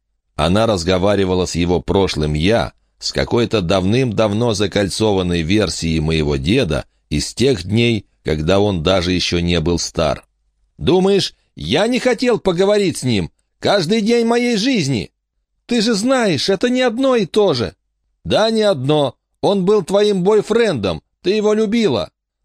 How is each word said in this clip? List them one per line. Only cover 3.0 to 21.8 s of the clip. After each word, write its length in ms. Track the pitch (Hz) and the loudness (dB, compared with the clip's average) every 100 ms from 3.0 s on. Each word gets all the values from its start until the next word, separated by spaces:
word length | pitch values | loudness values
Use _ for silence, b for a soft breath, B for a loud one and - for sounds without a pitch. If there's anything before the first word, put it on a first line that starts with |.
| - | -8
какой-то 500 | 71 67 117 113 110 | -4 -2 0 0 -2
давным-давно 920 | 85 95 92 120 127 101 110 104 120 98 | 0 0 2 0 0 0 0 0 -2 0
закольцованной 880 | 101 101 98 - 110 95 90 87 | -2 0 -2 0 0 0 0 -2
версией 560 | 80 104 92 - 82 80 | 0 0 0 -2 -2 -2
моего 380 | 78 80 73 71 | 0 0 0 -2
деда 480 | 71 127 98 71 - _ - | 0 0 0 -4 -6 _ -8
из 240 | 73 - - | -6 -6 -2
тех 280 | 127 107 | 0 0
дней, 440 | 90 107 120 110 - _ | 0 0 2 0 -6 _
когда 360 | - 78 78 98 | -4 -2 2 2
он 220 | 104 92 | 2 0
даже 300 | 78 95 85 | 0 0 0
ещё 280 | 90 - 87 | -2 0 -2
не 200 | 85 85 | 0 0
был 180 | 80 85 | 0 -2
стар. 500 | - - 78 62 _ _ _ _ _ - | -4 -2 -2 -4 _ _ _ _ _ -6
«Думаешь, 580 | - 180 190 196 - _ _ - | 0 2 2 0 -2 _ _ -14
я 320 | 78 135 220 | -2 0 0
не 120 | 254 | 0
хотел 400 | 254 240 247 226 | 0 0 0 0
поговорить 580 | 196 170 196 208 190 - | 0 0 2 2 0 -2
с 60 | |
ним? 280 | 127 104 82 _ _ _ | -2 -2 -2 _ _ _
Каждый 420 | 127 196 160 226 | -2 0 0 0
день 240 | 214 233 226 | 2 2 2
моей 320 | 240 240 226 | 0 0 0
жизни!» 540 | 247 247 135 120 73 _ _ _ _ _ - | 0 0 0 -2 -4 _ _ _ _ _ -4
«Ты 140 | 240 | -2
же 120 | 214 | 0
знаешь, 560 | 202 240 262 214 135 - | 0 0 0 0 0 0
это 200 | 190 247 | 0 0
не 120 | 254 | 0
одно 340 | 254 226 269 247 | 0 0 0 0
и 100 | 185 | 0
то 280 | 214 202 | 0 2
же!» 220 | 127 92 - _ _ _ _ | 0 -4 -8 _ _ _ _
«Да, 260 | 82 135 220 | -2 0 0
не 140 | 220 | 2
одно. 520 | 208 151 131 151 135 - _ - | 0 0 0 0 0 -4 _ -4
Он 240 | 156 202 180 | -2 0 2
был 180 | 214 | 0
твоим 400 | 165 202 208 196 | 2 0 2 2
бойфрендом, 800 | 180 214 - 220 226 135 95 80 _ _ | 2 2 2 0 0 0 -2 -4 _ _
ты 100 | 175 | -2
его 220 | 214 208 | 0 0
любила. 560 | 214 220 233 | 0 0 0